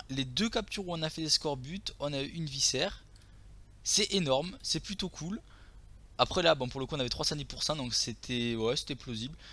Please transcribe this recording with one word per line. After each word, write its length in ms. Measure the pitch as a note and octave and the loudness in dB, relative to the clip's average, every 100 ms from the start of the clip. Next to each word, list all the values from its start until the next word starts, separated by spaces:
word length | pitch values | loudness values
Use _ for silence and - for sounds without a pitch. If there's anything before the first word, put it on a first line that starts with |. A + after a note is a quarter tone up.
| - | -4
les 160 | C3+ C3 | -2 -2
deux 240 | B2 A3 | 0 2
captures 360 | A#3+ G3 - F3+ | 0 -2 -4 -4
où 40 | |
on 80 | E3 | -2
a 60 | D#3 | -2
fait 120 | E3 | 0
des 80 | D#3 | 2
scorbut, 640 | - D#3 C3+ C3 G3 - - | 4 2 -2 -4 -8 -8 -6
on 120 | C#3+ | -4
a 100 | C#3 | -2
eu 60 | C#3+ | -2
une 200 | E3+ D3+ | -4 -4
viscère. 580 | C3+ - B2+ F#3+ - - - - - - - - - - | 2 2 4 0 -4 -16 -20 -20 -20 -20 -20 -20 -8 2
C'est 280 | F3+ F3+ | 4 4
énorme, 440 | G3 D3 C3 F3 - | 4 4 4 2 -6
c'est 200 | - D#3+ | -2 -2
plutôt 260 | - F#3 F#3 | -2 -4 -4
cool. 340 | - D#3+ A3 - - - - - - - - | -4 -6 -6 -8 -20 -20 -18 -18 -20 -4 2
Après 260 | B2 F#3 | 4 6
là, 100 | E3+ | 6
bon 140 | C#3+ B2 | 6 2
pour 140 | C3+ | -4
le 40 | C3 | -4
coup 100 | D3 | 0
on 40 | |
avait 80 | B2 | 0
trois 160 | - | 0
cent 140 | D3 D3+ | -2 -2
dix 80 | B2+ | -6
pour 180 | - | -4
cent, 140 | - A#2+ | -2 -2
donc 160 | B2 | 0
c'était, 600 | - - A2 - A#2+ A#2+ A2+ | 0 0 -4 -2 0 0 2
ouais, 200 | A2 B2 | 2 2
c'était 200 | - C3 | -2 -6
plausible. 420 | - A2 B2+ D#3+ - | -4 -4 -4 -8 -16